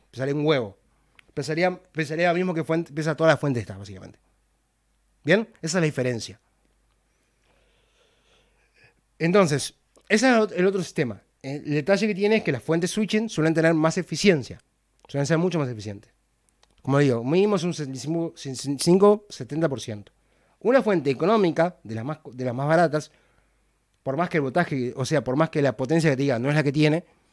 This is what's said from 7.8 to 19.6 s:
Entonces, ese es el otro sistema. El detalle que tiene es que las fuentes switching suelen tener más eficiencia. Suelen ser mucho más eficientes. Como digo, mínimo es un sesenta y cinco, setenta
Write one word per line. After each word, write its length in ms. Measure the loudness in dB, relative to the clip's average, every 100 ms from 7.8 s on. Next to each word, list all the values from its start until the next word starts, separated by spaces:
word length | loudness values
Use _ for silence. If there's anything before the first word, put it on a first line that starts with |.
| _ _ _ _ _ _ _ _ _ _ _ _ _ -4
Entonces, 560 | 2 4 4 2 -4 _ _ _ -2
ese 220 | 2 4
es 220 | 4 2
el 140 | 2 0
otro 140 | 0
sistema. 400 | -4 -4 -4 -4 _ _
El 220 | -10 -10
detalle 420 | -4 -2 2 2 2
que 80 |
tiene 220 | 0 2 2
es 80 |
que 80 | 0
las 100 | -4
fuentes 300 | 0 -2 0
switching 360 | -2 0 0 -2
suelen 240 | 0 0
tener 220 | 4 2
más 240 | 4 2 0
eficiencia. 640 | -6 0 4 4 0 -14 _ _ _ _ _
Suelen 180 | -4 0
ser 120 | 0
mucho 200 | 0 -2
más 100 | -4
eficientes. 440 | -6 -10 -12 _ _ _ _ _ _ _ _
Como 160 | 0 2
digo, 240 | 2 0
mínimo 320 | 0 2 2 0
es 60 |
un 120 | -2
sesenta 220 | -6 -8 -8
y 800 | -6 -4 -4 -8 -12 -10 -6 -2
cinco, 460 | 4 6 6 4 -2
setenta 400 | -16 -10 -4